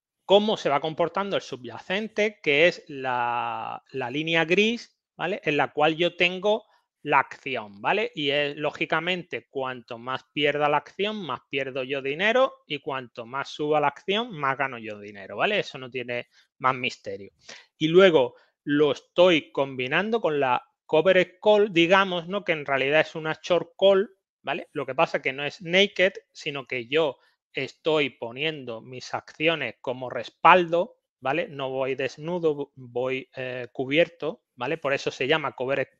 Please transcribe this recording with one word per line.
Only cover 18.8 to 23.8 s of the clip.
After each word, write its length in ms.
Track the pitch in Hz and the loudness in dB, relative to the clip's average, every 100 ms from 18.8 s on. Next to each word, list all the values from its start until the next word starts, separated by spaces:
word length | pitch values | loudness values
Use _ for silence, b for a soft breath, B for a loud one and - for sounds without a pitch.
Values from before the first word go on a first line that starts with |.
| 151 | 2
estoy 640 | 127 - - 180 160 - | 0 -2 4 6 6 2
combinando 680 | - 139 131 127 156 208 233 | -4 -4 -4 -2 -2 0 -2
con 200 | 175 151 | 0 0
la 240 | 135 123 - _ | 2 0 -4 _
covered 500 | - 156 165 185 180 - | 0 2 6 4 2 0
call, 320 | 214 208 208 | 4 4 4
digamos, 540 | 170 165 190 196 180 165 | 4 6 6 4 -2 -4
¿no? 160 | 202 | -4
Que 80 | 180 | -2
en 160 | 160 143 | -4 -2
realidad 360 | 139 135 151 | 0 2 2
es 120 | 151 | 2
una 240 | 165 156 151 | -2 -6 -6
short 340 | - 170 165 | 0 0 0
call, 320 | - | 2